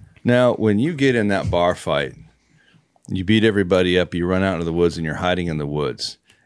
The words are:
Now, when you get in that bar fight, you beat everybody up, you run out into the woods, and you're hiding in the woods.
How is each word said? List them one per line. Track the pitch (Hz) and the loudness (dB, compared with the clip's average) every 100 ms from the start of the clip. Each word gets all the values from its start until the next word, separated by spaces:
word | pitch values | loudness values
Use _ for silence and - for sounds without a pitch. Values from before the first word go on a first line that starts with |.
| - _ | -20 _
Now, | 120 123 123 | 0 2 2
when | - 107 101 | 2 0 2
you | 147 | 0
get | 156 139 | 0 0
in | 120 104 | 2 0
that | 95 - | 0 0
bar | 87 87 | 0 0
fight, | 87 - 73 67 - - _ _ _ _ _ _ _ - | 0 -2 -4 -4 -10 -20 _ _ _ _ _ _ _ -10
you | 95 | -6
beat | 90 110 | 2 4
everybody | 110 101 90 92 92 90 | 4 2 2 2 4 2
up, | 85 | 0
you | 87 87 | -2 -2
run | 92 | 0
out | 95 | 0
into | 85 85 | -2 -4
the | |
woods, | 85 87 80 | 0 0 0
and | |
you're | 80 73 | -6 -4
hiding | 90 90 85 | -2 -2 -2
in | 78 | -4
the | 73 | -4
woods. | 73 69 58 - - _ _ | -4 -6 -6 -12 -14 _ _